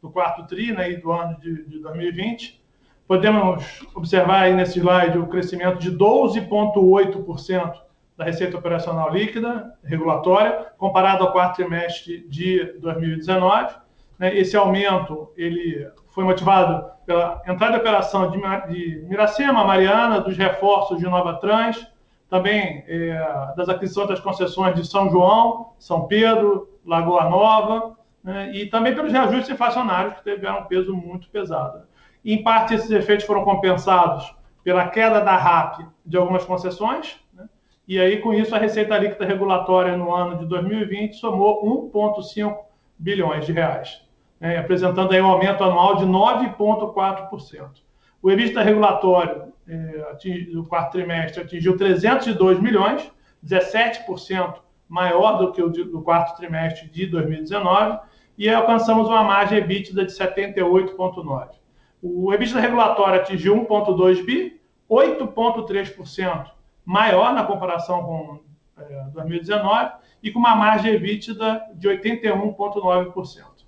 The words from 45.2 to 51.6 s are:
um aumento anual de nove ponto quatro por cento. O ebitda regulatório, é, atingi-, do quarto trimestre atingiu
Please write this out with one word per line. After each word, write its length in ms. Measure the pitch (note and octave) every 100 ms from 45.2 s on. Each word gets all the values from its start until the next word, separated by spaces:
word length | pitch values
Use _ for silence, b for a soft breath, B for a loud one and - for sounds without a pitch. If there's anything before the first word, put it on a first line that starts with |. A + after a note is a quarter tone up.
um 60 | F#3+
aumento 360 | F#3 F#3+ G3
anual 320 | F#3+ F3 F#3 F#3+
de 80 |
nove 420 | F#3+ F#3 A3 A#3+ B3
ponto 380 | - G#3 G#3+ G#3+
quatro 380 | G3 G3 F#3+ F#3+
por 120 | D#3
cento. 480 | - D3 C#3 _ _ _ _ _
O 100 | F#3+
ebitda 320 | G3 A#3 A3+
regulatório, 880 | G#3+ G#3+ G#3 - F#3 F3+ E3 - - _ -
é, 400 | E3 D#3+ D#3 D3+
atingi-, 400 | D3 F#3 F3 F3
do 140 | E3
quarto 280 | E3 E3+ E3
trimestre 480 | F#3 E3+ E3 D#3+ -
atingiu 360 | E3 F3